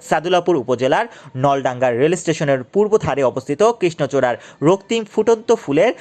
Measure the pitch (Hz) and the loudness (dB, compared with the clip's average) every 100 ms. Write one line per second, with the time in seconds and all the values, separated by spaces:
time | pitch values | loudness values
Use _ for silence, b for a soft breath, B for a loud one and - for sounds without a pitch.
0 | - 165 165 180 170 165 117 120 131 170 | -4 -4 0 0 2 0 0 -2 0 0
1 | 233 B B 127 139 139 131 123 127 120 | -2 B B -4 0 0 -2 -2 0 2
2 | 151 175 - 156 147 135 123 196 208 214 | 0 0 -2 -2 0 -2 -2 -2 2 0
3 | - 135 127 131 - 143 214 233 180 165 | 0 0 0 -2 -4 0 0 2 -2 -2
4 | 139 135 123 117 B B 147 196 - 226 | -2 0 0 -2 B B 0 0 0 -4
5 | 214 - 214 226 - 226 - 143 214 - | -4 -2 2 2 2 -2 0 2 2 0